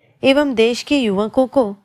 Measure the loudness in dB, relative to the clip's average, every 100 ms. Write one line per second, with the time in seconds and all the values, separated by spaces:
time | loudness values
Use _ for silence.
0 | _ _ 0 2 0 0 0 -2 -2 -2
1 | 0 -2 -2 0 0 0 -2 -4